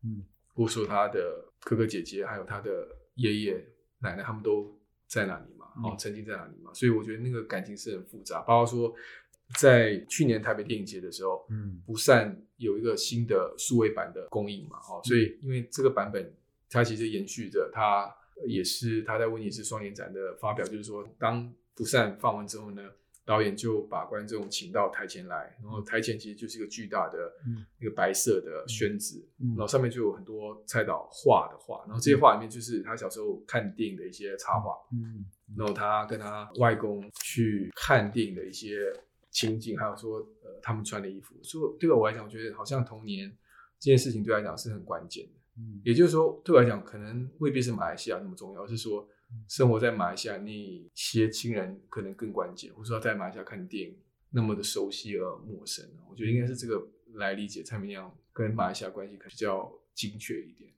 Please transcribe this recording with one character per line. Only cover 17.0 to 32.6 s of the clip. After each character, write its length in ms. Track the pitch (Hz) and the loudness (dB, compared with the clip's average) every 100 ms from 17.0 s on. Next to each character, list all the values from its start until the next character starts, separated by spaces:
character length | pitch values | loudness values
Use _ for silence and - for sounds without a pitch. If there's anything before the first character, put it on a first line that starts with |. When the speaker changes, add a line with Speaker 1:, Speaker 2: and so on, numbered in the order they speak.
| 113 | -2
Speaker 2:
延 180 | 104 98 | -2 -6
续 220 | - 101 | -8 -2
着 200 | 101 - | 0 0
它， 360 | 117 107 101 101 - _ - 139 | 2 4 4 0 -10 _ -10 -4
也 160 | 113 | -2
是 400 | 92 - 120 110 | -2 -2 -2 -2
它 160 | 110 110 | -2 0
在 80 | 113 | 0
威 140 | 113 | 0
尼 100 | 107 | -6
斯 100 | 107 | -6
双 200 | 104 110 | -6 -6
年 120 | 101 | -8
展 180 | 101 95 | -10 -10
的 240 | 95 95 87 | -8 -8 -4
发 140 | 107 | -4
表， 120 | 107 98 | -2 -4
就 120 | 107 | -6
是 60 | 104 | -8
说 200 | 104 101 - | -10 -12 -2
当 340 | 113 120 120 - _ - | -2 -2 -6 -14 _ -8
不 80 | |
善 340 | 120 127 107 98 | 0 2 2 0
放 200 | 123 104 | -2 -2
完 100 | 104 | -6
之 100 | 110 | -10
后 140 | 107 | -12
呢， 100 | 101 98 - _ _ - | -14 -14 -20 _ _ 0
导 160 | 107 | 2
演 160 | 107 101 | 4 0
就 240 | 117 107 98 | 0 0 -2
把 180 | 90 78 | -6 -4
观 200 | 104 107 | -8 -6
众 200 | 110 98 | -8 -6
请 220 | - 92 | -8 -4
到 160 | 101 98 | 0 0
台 180 | - 98 | 0 -8
前 180 | 98 90 | -10 -8
来， 300 | 80 - - | -8 -8 -14
然 100 | 104 | -10
后 100 | 107 | -10
台 180 | 101 113 | -2 -2
前 180 | 113 107 | 0 -4
其 120 | 110 | -6
实 60 | 104 | -12
就 120 | 113 | -12
是 120 | 113 | -10
一 20 | |
个 60 | 101 | -10
巨 200 | - 107 | -10 -4
大 220 | 101 85 | -2 -2
的 80 | 85 85 - 127 | -4 -8 -8 -8
Speaker 1:
嗯。 180 | 117 98 _ | -8 -10 _
Speaker 2:
那 100 | 113 | -8
个 60 | 107 | 0
白 180 | 92 | 0
色 260 | 98 - 98 | 2 2 2
的 240 | 82 78 71 | 0 -10 -8
宣 300 | 110 107 104 | -2 -2 -2
纸， 280 | - - - _ | -6 -10 -18 _
Speaker 1:
嗯。 100 | 123 | -2
Speaker 2:
然 80 | 113 | -2
后 100 | 104 | 2
上 140 | 139 | 2
面 80 | 123 | 2
就 140 | 120 | 0
有 100 | 107 | -2
很 100 | 101 | -2
多 400 | 95 107 104 107 - | -10 -10 -10 -12 -4
蔡 160 | 117 | 0
导 260 | 98 80 - | 0 -2 -4
画 380 | - 139 101 73 | 2 6 6 4
的 60 | - | -8
画， 260 | - - - | -12 -12 -8
然 80 | 113 | -2
后 40 | |
这 120 | 143 | 4
些 40 | 139 | 10
画 200 | 139 104 | 10 8
里 40 | |
面 80 | 110 | 0
就 140 | 120 | -10